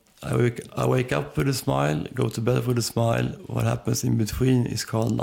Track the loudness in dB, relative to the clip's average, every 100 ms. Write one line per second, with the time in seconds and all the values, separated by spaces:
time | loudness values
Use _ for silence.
0 | _ _ -2 2 2 0 -8 -2 0 2
1 | 0 -2 -2 -2 -2 0 0 0 2 0
2 | -4 -2 -2 0 0 0 0 0 0 0
3 | 2 2 0 -4 -6 -2 0 0 -2 0
4 | 0 0 0 0 2 4 2 -4 -2 0
5 | 0 0